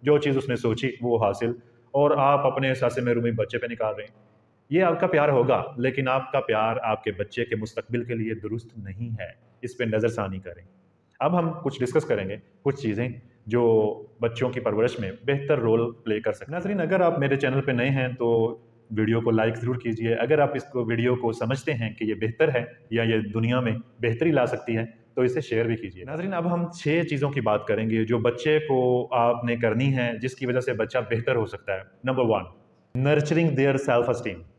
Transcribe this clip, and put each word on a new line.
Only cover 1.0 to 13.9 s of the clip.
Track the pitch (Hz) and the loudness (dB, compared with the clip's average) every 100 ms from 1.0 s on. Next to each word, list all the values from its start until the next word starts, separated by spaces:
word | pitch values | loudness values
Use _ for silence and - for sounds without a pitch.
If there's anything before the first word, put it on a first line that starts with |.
वो | 120 117 | 0 2
हासिल, | 107 98 117 - - _ _ | 2 0 -4 -4 -10 _ _
और | 139 147 | 2 4
आप | 147 139 143 135 | 4 4 4 2
अपने | 131 135 | 0 -2
एहसास | 127 127 120 | 0 0 0
महरूमी | 123 120 117 | 0 0 0
बच्चे | 113 104 120 | -2 -4 -4
पे | 117 | -6
निकाल | 117 110 | -4 -4
रहे | 104 104 | -4 -12
हैं। | _ _ _ _ _ _ | _ _ _ _ _ _
ये | 156 | 2
आपका | 185 165 185 | 2 2 2
प्यार | 151 147 | 2 4
होगा, | 135 120 117 90 127 | 4 4 2 0 -2
लेकिन | 127 131 131 | -2 0 0
आपका | 131 131 139 | 0 0 -4
प्यार | - 107 110 120 | 0 0 2 0
आपके | 113 107 - | -2 -2 -4
बच्चे | 95 101 - | -6 -6 -4
के | 117 113 | -4 -4
मुस्तकबिल | 110 - - 120 | -6 -8 -6 -6
के | 120 | -4
लिए | 117 110 104 | -4 -4 -6
दुरुस्त | 104 113 113 113 | -6 -8 -10 -16
नहीं | 95 95 117 | -14 -10 -8
है, | 110 87 - _ _ | -8 -10 -14 _ _
इस | 120 | -14
पे | - 117 | -4 -2
नज़रसानी | 110 113 113 101 95 | 2 0 0 -4 -6
करें। | 95 85 90 _ _ _ _ _ | -12 -18 -20 _ _ _ _ _
अब | 139 | 0
हम | 180 165 165 | 2 0 -2
कुछ | 139 135 | -6 -4
discuss | 123 156 | 0 0
करेंगे, | 139 110 95 101 - _ | 0 -2 -2 -8 -14 _
कुछ | 139 135 | -4 -2
चीज़ें | 113 104 123 123 - _ - | -2 -2 -4 -6 -18 _ -2
जो | 120 117 110 107 | 2 6 6 4